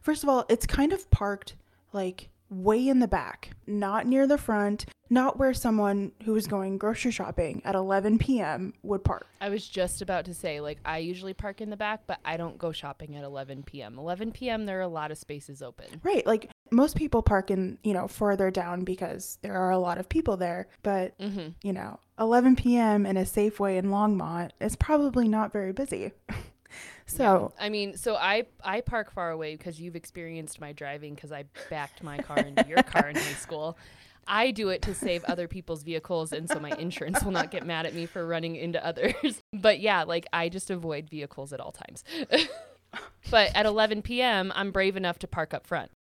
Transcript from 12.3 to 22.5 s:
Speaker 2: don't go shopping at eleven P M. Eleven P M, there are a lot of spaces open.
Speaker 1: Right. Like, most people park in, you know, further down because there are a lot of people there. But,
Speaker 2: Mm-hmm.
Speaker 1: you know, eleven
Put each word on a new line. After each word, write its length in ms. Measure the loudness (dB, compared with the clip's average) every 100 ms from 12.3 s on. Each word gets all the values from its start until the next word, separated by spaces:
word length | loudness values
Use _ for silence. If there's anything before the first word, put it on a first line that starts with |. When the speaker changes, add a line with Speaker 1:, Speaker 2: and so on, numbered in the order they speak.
| -6
Speaker 2:
don't 200 | -6 -6
go 140 | -6
shopping 440 | -6 -10 -12 -14 -12
at 60 | -10
eleven 360 | -10 -10 -12
P 180 | -12 -14
M. 160 | -14 -10
Eleven 340 | -6 -6 -6
P 180 | -6 -4
M, 160 | -4 -4
there 120 | -4
are 40 |
a 40 | -4
lot 240 | -4 -6
of 60 | -8
spaces 440 | -10 -12 -12 -14
open. 240 | -16 -16 -18 -6
Speaker 1:
Right. 220 | 0 2 4
Like, 240 | 2 0 -20 _
most 240 | 6 6 4
people 260 | 0 2
park 300 | 4 4 2
in, 260 | 0 0 -2
you 100 | 0
know, 140 | 0 -2
further 440 | 0 0 4 2
down 320 | 2 -2 -4 -4
because 520 | -4 -4 -8 -12 -12
there 140 | -6 0
are 140 | 2
a 60 | 4
lot 180 | 2 -2
of 100 | 0
people 300 | 0 2 0
there. 300 | 0 -4 -8 _
But, 360 | 0 0 0 -4
Speaker 2:
Mm-hmm. 300 | -8 -6 -8 -8
Speaker 1:
you 120 | -4
know, 260 | -4 -6 -12 _ -2
eleven 380 | 4 8 8